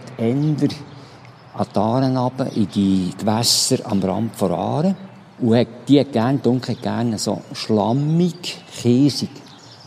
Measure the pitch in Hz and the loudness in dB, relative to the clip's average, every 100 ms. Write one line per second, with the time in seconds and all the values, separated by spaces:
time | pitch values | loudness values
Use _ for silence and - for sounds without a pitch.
0 | - - 117 131 151 143 139 - - - | -4 -6 -2 0 0 0 -2 -2 -12 -20
1 | - - - - - - 101 - 107 127 | -20 -20 -20 -20 -12 -8 -4 -2 0 0
2 | 131 131 123 131 131 - 101 107 98 95 | 0 0 -2 -4 -4 -2 -2 2 2 2
3 | 90 - 101 110 117 - - 127 - 98 | 0 -4 -2 0 2 0 2 0 0 -2
4 | 92 95 113 - 98 85 104 127 180 196 | 0 0 -4 -2 -2 0 -2 0 0 0
5 | - - - - 123 117 110 - - 143 | -6 -20 -20 -2 2 4 2 -2 4 4
6 | 151 117 117 139 117 127 123 117 101 110 | 4 0 0 2 2 0 -2 -6 -4 -2
7 | 120 107 - 92 - - - 110 101 127 | -2 -2 -2 -4 -6 -10 0 2 2 2
8 | 147 165 180 165 - - - - 120 123 | 2 2 2 -2 -10 -12 -14 -4 2 4
9 | 143 - 104 - - - - - | 4 2 -4 -8 -20 -20 -20 -20